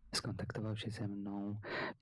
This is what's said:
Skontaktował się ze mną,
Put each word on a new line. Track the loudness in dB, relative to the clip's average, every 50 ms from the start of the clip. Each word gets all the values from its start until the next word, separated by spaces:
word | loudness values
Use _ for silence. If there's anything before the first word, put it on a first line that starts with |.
| -10 -2 -2
Skontaktował | 0 0 0 0 0 0 0 0 0 2 2 2
się | 0 0 -2
ze | -2 0 0
mną, | 0 0 0 0 0 0 0 2 0 0 -2 -2 -2 0 0 0 0 -2 -6